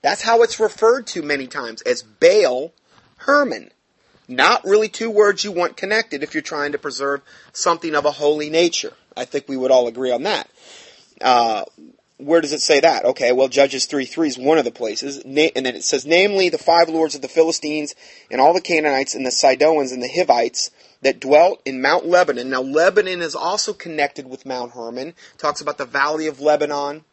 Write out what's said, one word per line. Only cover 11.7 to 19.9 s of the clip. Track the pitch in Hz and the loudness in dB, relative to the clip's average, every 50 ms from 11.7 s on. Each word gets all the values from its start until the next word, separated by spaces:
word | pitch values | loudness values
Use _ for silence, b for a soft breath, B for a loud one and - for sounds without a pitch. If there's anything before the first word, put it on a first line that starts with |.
| _ - - - _ _ _ _ _ _ | _ -20 -20 -20 _ _ _ _ _ _
where | 135 143 165 170 | -2 2 2 2
does | 156 143 | 2 2
it | 147 143 | -4 -4
say | - - 156 139 | 2 2 4 4
that? | 143 165 143 107 - | 6 4 2 2 0
Okay, | - - - 135 120 | 0 0 2 0 2
well, | 127 127 135 131 | 4 4 2 2
Judges | 127 139 139 139 139 131 123 | 4 2 2 2 2 -4 -6
three | - - 143 131 | -4 -4 -6 -6
three | 131 - 165 165 151 | -4 -2 -2 -2 -2
is | 127 123 | -2 -2
one | 127 139 160 | 0 2 2
of | 160 131 | 4 2
the | 117 | 0
places. | - - 120 110 104 - - 143 139 139 - | -4 -6 -8 -6 -6 -6 -8 -10 -10 -12 -14
Na-, | 131 135 147 156 165 - | -6 0 0 0 2 0
and | 131 131 | -2 -4
then | 127 120 | -4 -6
it | - | -4
says, | 120 - - 135 123 | -4 -2 -2 -2 0
"Namely, | 143 165 175 190 208 202 196 190 175 | 2 4 4 4 4 2 0 0 0
the | 160 151 | -2 -2
five | - - 165 170 170 160 | 0 2 4 4 4 2
lords | 160 160 160 151 143 | 2 -2 0 -2 -2
of | 143 | -8
the | 135 | -10
Philistines, | 127 - 165 160 165 160 - - 151 151 151 147 147 - B B B B B B B | -4 2 2 2 2 2 -4 -6 -6 -6 -6 -6 -8 -12 B B B B B B B
and | - 127 | 0 4
all | 131 151 175 | 4 4 4
the | 185 | 2
Canaanites, | 175 - 175 156 156 151 139 135 135 131 - | -2 0 -2 0 2 2 0 0 -2 -4 -6
and | 123 135 | -6 -6
the | 127 | -4
Sidoans, | 120 - - 139 131 131 147 156 165 151 139 127 | -2 2 2 2 4 4 4 2 4 2 -2 -4